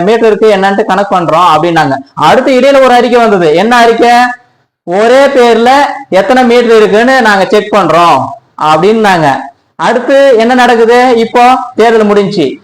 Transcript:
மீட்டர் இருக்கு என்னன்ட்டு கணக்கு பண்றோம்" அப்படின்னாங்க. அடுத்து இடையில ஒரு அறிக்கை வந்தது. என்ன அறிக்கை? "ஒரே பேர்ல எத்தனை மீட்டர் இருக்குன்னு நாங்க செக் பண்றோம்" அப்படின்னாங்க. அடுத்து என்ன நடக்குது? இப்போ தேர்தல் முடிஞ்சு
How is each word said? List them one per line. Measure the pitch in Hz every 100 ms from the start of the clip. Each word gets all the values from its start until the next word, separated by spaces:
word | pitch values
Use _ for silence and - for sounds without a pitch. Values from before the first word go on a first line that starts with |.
மீட்டர் | 175 233 226
இருக்கு | 208 214
என்னன்ட்டு | 196 196 196
கணக்கு | 220 190 202 185
பண்றோம்" | 165 156 175 156
அப்படின்னாங்க. | 170 165 147 135 -
அடுத்து | - 151 214 254 254
இடையில | 269 277
ஒரு | 262
அறிக்கை | 247 240 240
வந்தது. | 226 202 170
என்ன | 156 214 240
அறிக்கை? | 233 208 240 240 247 - _ _ _ _
"ஒரே | - 180 226 262 277
பேர்ல | 269 240 226 233 269 285 - -
எத்தனை | 180 196 254
மீட்டர் | 247 240 233 226
இருக்குன்னு | 214 202 240 262
நாங்க | 226 202
செக் | 185 214 202
பண்றோம்" | 214 175 160 170 135 127 - _ -
அப்படின்னாங்க. | 151 160 185 226 214 180 151 131 - - _ -
அடுத்து | 170 233 240 277 277 226
என்ன | 226
நடக்குது? | 254 240 233 226 240 254 233
இப்போ | 226 247 240 254 -
தேர்தல் | - 226 226
முடிஞ்சு | 208 202 196 180 139 -